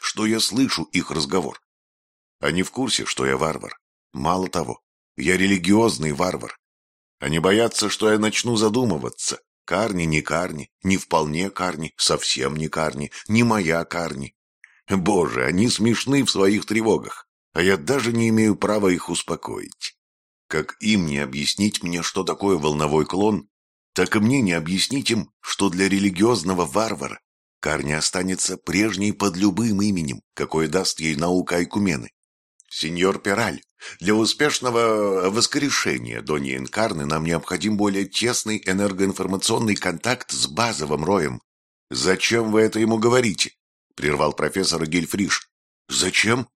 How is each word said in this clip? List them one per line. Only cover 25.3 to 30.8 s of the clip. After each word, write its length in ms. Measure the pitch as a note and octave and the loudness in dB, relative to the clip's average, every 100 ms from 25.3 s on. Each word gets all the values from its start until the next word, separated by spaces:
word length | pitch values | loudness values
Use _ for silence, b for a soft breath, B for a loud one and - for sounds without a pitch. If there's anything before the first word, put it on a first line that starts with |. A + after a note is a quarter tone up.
| _ | _
что 300 | - - G2 | -8 -2 0
для 180 | F2+ G2 | 2 2
религиозного 800 | G2 G2 F2 A2 A#2+ E2 F#2 E2 | 2 0 2 2 2 0 0 0
варвара 540 | G2 A2 F2+ C2+ G#1 _ _ _ _ | 0 -2 -4 -10 -12 _ _ _ _
Карни 320 | D2+ D2+ C2+ | -4 -2 -2
останется 640 | D#2 - F#2 F#2 F2+ - F#2 | -2 -2 -2 -2 -2 -4 -6
прежней 540 | - F2 A2 F#2+ G2+ | -2 0 0 0 -2
под 240 | F#2+ G2+ F2 | 0 -2 2
любым 440 | G#2 F#2 A#2 G2 | 2 2 0 0
именем, 400 | G#2 F#2 D2+ A1 - | 0 0 -4 -8 -12
какое 340 | - D2 D#2 D#2+ | -8 -4 -2 0
даст 320 | E2+ | 0